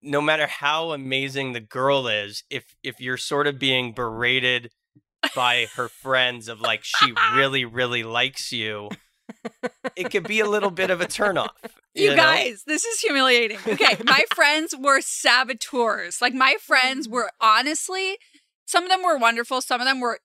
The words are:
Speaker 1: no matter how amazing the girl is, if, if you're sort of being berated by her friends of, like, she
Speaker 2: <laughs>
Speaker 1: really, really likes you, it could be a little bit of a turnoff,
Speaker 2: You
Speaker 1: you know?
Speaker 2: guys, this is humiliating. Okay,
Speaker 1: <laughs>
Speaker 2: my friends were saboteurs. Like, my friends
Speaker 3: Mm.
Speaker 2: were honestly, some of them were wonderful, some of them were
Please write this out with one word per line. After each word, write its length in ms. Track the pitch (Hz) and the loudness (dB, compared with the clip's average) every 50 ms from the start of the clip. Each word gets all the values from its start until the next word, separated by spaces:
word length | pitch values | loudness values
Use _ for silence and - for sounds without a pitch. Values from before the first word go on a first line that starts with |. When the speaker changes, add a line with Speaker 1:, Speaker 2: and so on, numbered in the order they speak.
Speaker 1:
no 200 | _ 147 143 143 | _ -2 -2 0
matter 260 | 147 151 156 156 151 139 | 2 2 2 2 0 -2
how 440 | - - 147 143 151 160 165 165 | -4 -4 -2 -2 0 0 -2 -4
amazing 600 | 156 143 135 131 131 131 135 139 131 139 135 131 123 | -6 -8 -6 -4 -4 -2 -2 -4 -4 -6 -6 -6 -6
the 60 | 117 | -8
girl 480 | 110 107 - 127 127 135 143 139 131 120 | -10 _ -6 -2 0 2 2 2 0 0
is, 360 | 107 107 101 101 104 - - _ | -2 -4 -4 -6 -10 -14 -14 _
if, 140 | 135 131 - _ _ _ | -12 -12 -12 _ _ _
if 180 | _ 135 120 _ | _ -14 -12 _
you're 180 | 131 123 127 123 | -6 -6 -6 -6
sort 280 | - - 151 143 147 147 | -4 -4 -2 0 0 0
of 120 | 143 131 | -2 0
being 340 | 123 135 131 127 123 120 110 | 0 2 2 2 0 -2 -4
berated 800 | 120 123 113 110 110 120 120 127 131 123 127 127 123 117 117 _ _ _ _ _ _ _ _ _ _ - 208 - | -6 -6 -6 -4 -2 0 0 0 2 2 2 0 0 -4 -8 _ _ _ _ _ _ _ _ _ _ -6 -6 -2
by 320 | 131 127 123 120 123 117 107 - | 0 0 2 2 2 0 -2 -4
her 120 | - 123 113 | -8 -8 -8
friends 580 | - - - 131 131 127 127 123 123 120 110 110 | -8 -14 -6 -2 2 2 2 0 -2 -6 -12 -14
of, 140 | 117 107 | -14 -6
like, 200 | 113 117 113 110 - | -4 -2 -2 -2 -4
she 300 | - - - 427 427 - - 453 | -6 0 0 0 0 2 0 0
Speaker 2:
<laughs> 120 | 453 427 | 0 2
Speaker 1:
really, 300 | - 139 135 135 135 127 | 2 0 0 0 -2 -4
really 380 | 120 113 123 127 123 120 120 113 | -4 -2 -4 -2 -2 -2 -4 -4
likes 480 | 113 113 120 123 131 135 - - - | -2 -2 -2 -2 -2 -4 -8 -12 -8
you, 380 | - 120 110 107 107 104 104 104 - - _ _ _ _ _ _ 226 _ _ 226 _ _ - 240 _ _ _ - _ | -6 -6 -6 -6 -6 -8 -10 -12 -14 -16 _ _ _ _ _ _ -20 _ _ -16 _ _ -12 -12 _ _ _ -12 _
it 160 | - 180 170 | -8 -8 -4
could 160 | - 208 170 - | -2 -4 -4 -2
be 120 | 208 220 | 0 0
a 80 | 214 208 | 2 2
little 220 | 208 208 202 202 | 2 2 0 0
bit 180 | 180 165 185 185 | 0 0 0 0
of 120 | 185 170 | 0 0
a 40 | 165 | -2
turnoff, 440 | - - - 214 208 190 151 113 - - _ - - _ _ _ _ _ | -4 -2 -2 0 0 2 0 -2 -2 -6 _ -20 -20 _ _ _ _ _
Speaker 2:
You 120 | - 403 | 2 4
Speaker 1:
you 40 | 415 | 4
know? 40 | - - | 6 6
Speaker 2:
guys, 460 | 320 311 320 - 254 254 220 202 - | 6 6 6 4 2 -2 -4 -8 -6
this 200 | - 311 302 - | -4 -2 -2 -2
is 140 | 466 453 440 | -2 -4 -2
humiliating. 560 | - 427 294 277 262 262 247 240 240 220 214 208 - - | -2 0 2 4 4 6 6 4 4 2 -4 -6 -4 -4
Okay, 300 | 214 175 440 277 220 170 | 0 4 4 4 4 2
Speaker 1:
<laughs> 40 | 220 | 2
Speaker 2:
my 200 | 247 269 277 320 415 - | 2 4 4 4 0 2
friends 420 | - 320 285 294 311 311 349 - 269 | 2 4 4 4 2 -2 -4 -8 -4
were 220 | 262 285 269 269 | 2 2 2 2
saboteurs. 1200 | - - - - - 277 240 247 262 226 262 220 - - - 254 240 226 202 220 190 170 180 - | 2 -2 -8 -2 2 4 4 4 2 0 -4 -8 -8 -6 -2 -2 0 0 0 -4 -6 -8 -6 -2
Like, 120 | 240 247 247 | -2 0 2
my 220 | 262 262 262 285 427 | 4 4 4 4 2
friends 460 | - - 320 269 254 262 262 262 285 226 | 0 0 2 2 2 2 0 -4 -6 -6
Speaker 3:
Mm. 40 | |
Speaker 2:
were 200 | 214 247 233 190 - _ | -4 -4 -4 -4 -4 _
honestly, 760 | - 220 214 220 254 285 311 320 - - 370 370 381 381 392 - _ _ _ _ _ _ _ _ _ | 4 4 4 4 4 0 -2 -4 -6 -6 -4 -4 -4 -4 -6 -8 _ _ _ _ _ _ _ _ _
some 180 | - - 320 349 | 0 0 0 2
of 60 | 370 | 4
them 140 | 370 370 370 | 2 2 4
were 140 | 359 320 277 | 0 0 4
wonderful, 440 | 240 226 233 233 240 - 269 254 | 4 2 2 2 -2 -2 -2 -4
some 200 | 247 - 269 247 | -2 -2 -2 -2
of 40 | 247 262 | 0 0
them 120 | 269 262 | 0 0
were 200 | 247 240 226 - _ | 0 -4 -4 -4 _